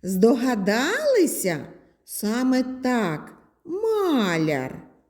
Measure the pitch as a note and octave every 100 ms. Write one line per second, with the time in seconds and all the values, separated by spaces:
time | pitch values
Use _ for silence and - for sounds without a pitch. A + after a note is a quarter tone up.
0 | F#3 F#3+ A3 B3 B3+ A#3+ F#3+ G#3+ C#4+ B4
1 | D5+ B4+ D4+ - F#3 D#3 A#2 - _ _
2 | _ - G#3 A#3 B3+ B3+ B3+ C4 B3+ B3
3 | G3 D3+ - - _ _ - F4+ A4+ G#4+
4 | F#4+ C#4 G3 E3 D#3 C#3+ C3 - - _
5 | _